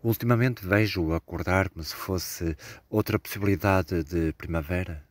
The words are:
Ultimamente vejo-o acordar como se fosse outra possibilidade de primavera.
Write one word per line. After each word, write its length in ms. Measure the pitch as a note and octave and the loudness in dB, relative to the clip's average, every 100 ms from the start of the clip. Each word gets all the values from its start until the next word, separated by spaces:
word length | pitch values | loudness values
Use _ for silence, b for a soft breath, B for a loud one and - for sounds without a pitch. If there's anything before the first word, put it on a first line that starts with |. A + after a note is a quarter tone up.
Ultimamente 640 | A#2 A2+ A#2+ A#2+ B2 A#2+ F#2+ | 0 0 2 4 2 0 2
vejo-o 460 | G2+ G#2+ F#2+ D#2+ | 2 4 0 0
acordar 560 | E2 - E2 - F#2 F2+ | 0 -2 -8 2 2 2
como 160 | - | -2
se 100 | D#2 | -10
fosse 600 | - - F#2+ - - E2+ D#2 B B _ | -10 -4 -4 -4 -6 -4 -4 B B _
outra 300 | G#2+ G#2+ G#2+ | 0 2 0
possibilidade 840 | - - G2+ G2 G#2 F#2+ F2+ F2+ | -2 -4 0 2 4 4 2 -2
de 300 | D#2 E2+ D#2+ | -2 0 -2
primavera. 720 | D#2 E2 E2 D#2 F2+ F2+ D#2+ - | -2 -4 -4 -2 -4 -4 -10 -14